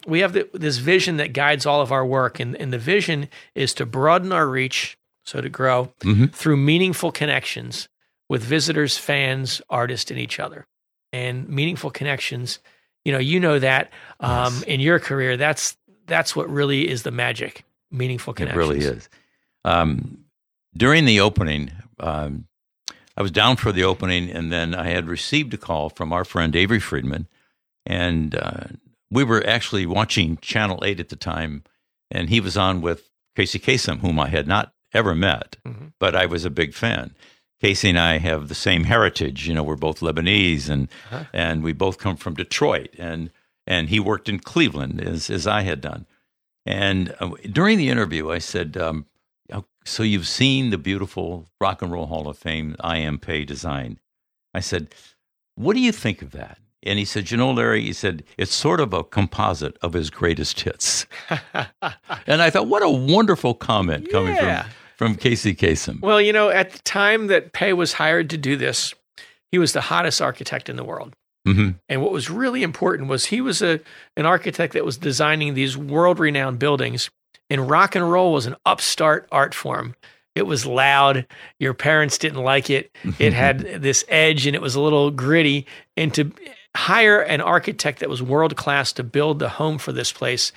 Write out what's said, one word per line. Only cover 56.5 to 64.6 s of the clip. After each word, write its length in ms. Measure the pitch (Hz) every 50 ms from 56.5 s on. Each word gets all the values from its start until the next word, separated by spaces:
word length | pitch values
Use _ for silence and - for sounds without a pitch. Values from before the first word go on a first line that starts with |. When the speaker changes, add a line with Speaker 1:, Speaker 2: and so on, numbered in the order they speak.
| - - _ _ _ _
Speaker 2:
And 160 | - 101 101 104
he 60 | 98
said, 260 | - - 107 95 -
"You 60 | 120
know, 160 | 117 127 135
Larry," 300 | 127 120 117 117 113 110
he 100 | 110 104
said, 320 | 95 - - 98 82 76 - _ _ -
"it's 160 | 101 - -
sort 260 | - - 151 180 170
of 140 | 139 104 90
a 100 | 82 76
composite 720 | - - - - - - - 107 101 87 71 76 71 - -
of 100 | - 85
his 160 | 80 87 80 76
greatest 520 | - - 87 85 82 - 80 - - -
hits." 440 | - - - - - - - - - - - - - -
<laughs> 80 | 165 127 - - - - 127 - _ - - - - - _ - 170 - -
And 140 | - 151 160
I 80 | 170 160
thought, 200 | - - 220 233
what 140 | 202 208
a 60 | 208 160
wonderful 640 | 131 127 131 139 175 214 226 202 175 - - 123 117
comment 560 | - - - 110 104 90 85 76 73 - 359
coming 240 | - 98 95 - 403
Speaker 1:
Yeah. 280 | 349 - 208 156 -